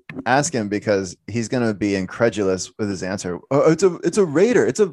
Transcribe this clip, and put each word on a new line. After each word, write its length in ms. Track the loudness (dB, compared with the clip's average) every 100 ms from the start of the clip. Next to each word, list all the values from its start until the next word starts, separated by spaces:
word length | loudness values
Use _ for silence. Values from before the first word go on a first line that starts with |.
| -18 -8 0
ask 260 | 0 0
him 160 | -4 -4
because 480 | -4 0 -2 -2 -10 -8
he's 180 | -6 -4
gonna 240 | -2 -2
be 200 | -2 -2
incredulous 800 | -2 -4 0 0 2 0 -2 -4 -8
with 100 | -6
his 120 | -4
answer. 340 | -6 -6 -6 -8 -2
"Oh, 180 | 2 4
it's 120 | 4
a, 100 | 2 2
it's 220 | -2 2
a 60 |
raider. 420 | 2 4 4 4 2
It's 140 | 2
a, 120 | 0